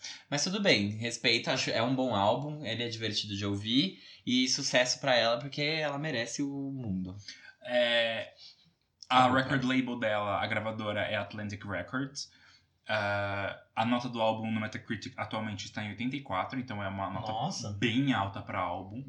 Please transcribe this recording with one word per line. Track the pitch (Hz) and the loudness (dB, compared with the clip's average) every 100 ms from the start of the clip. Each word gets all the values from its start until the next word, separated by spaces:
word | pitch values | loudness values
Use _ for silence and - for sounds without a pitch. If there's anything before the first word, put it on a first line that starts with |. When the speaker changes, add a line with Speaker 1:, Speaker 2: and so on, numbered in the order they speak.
| - - - | -16 -14 -6
Speaker 1:
Mas | 143 | -2
tudo | 185 208 | 0 2
bem, | 196 113 101 | 4 4 4
respeito, | 107 117 - 127 117 - | -2 -6 0 2 2 2
acho, | 131 - | 0 0
é | 110 | 2
um | 123 131 | 2 2
bom | 131 104 | 2 4
álbum, | 101 127 147 151 117 | 4 2 -2 -6 -6
ele | 113 | -4
é | 120 | -4
divertido | 110 110 104 107 101 | -4 -4 -2 -4 -4
de | 104 | -2
ouvir. | 101 110 123 190 - - - - | -2 2 2 2 -2 -18 -10 0
E | 127 127 | 2 4
sucesso | - 135 131 123 - | 2 2 4 4 2
pra | 139 120 | 4 4
ela, | 113 123 | 6 2
porque | 139 147 | -2 -2
ela | 147 160 151 143 | -2 0 -2 -2
merece | 156 123 120 - | -2 -2 -2 -2
o | 143 139 139 | -2 -2 -4
mundo. | 135 117 92 92 101 98 - - - | -4 -2 -2 -4 -8 -14 -18 -18 -14
Speaker 2:
É, | 120 123 120 120 113 113 - - - - _ _ _ - - | 0 2 4 4 2 0 -6 -12 -20 -20 _ _ _ -12 4
a | 127 | 6
Speaker 1:
Tá | 127 | 8
bom, | 131 | 6
Speaker 2:
record | 131 139 | 4 2
Speaker 1:
tá. | 127 | 4
Speaker 2:
label | 131 123 120 | 2 2 0
dela, | 110 104 101 92 | 0 2 2 0
a | 104 | 0
gravadora, | 107 110 110 107 104 | -2 -2 -4 -2 -2
é | 87 104 | -2 -2
Atlantic | 101 107 104 98 104 | -4 -6 -6 -6 -6
Records. | 90 90 131 139 - - _ - - _ _ - | -6 -4 -4 -4 -8 -12 _ -20 -20 _ _ -4
Ah, | 107 101 101 101 101 95 - - - | -2 0 0 -2 -2 -4 -6 -8 -2
a | 117 | 2
nota | 123 127 | 2 0
do | 120 | 2
álbum | 110 110 110 | 2 2 0
no | 110 | -2
Metacritic | 107 113 - 110 104 - | -2 -6 -6 -6 -6 -8
atualmente | 104 110 110 101 - | -4 -4 -4 -6 -8
está | - | -6
em | 104 | -6
oitenta | 98 123 139 | -4 -4 -4
e | |
quatro, | - 95 - 131 | -2 -2 -2 -4
então | 123 104 | -4 -4
é | 98 | -4
uma | 98 95 | -2 -4
nota | 95 110 | -4 -4
Speaker 3:
Nossa. | 110 156 - 117 | -2 -2 -2 -6
Speaker 2:
bem | 101 120 117 139 | 0 2 2 2
alta | 110 98 101 | 2 0 -4
pra | - 104 | -6 -4
álbum. | 90 90 98 113 | -2 -4 -6 -10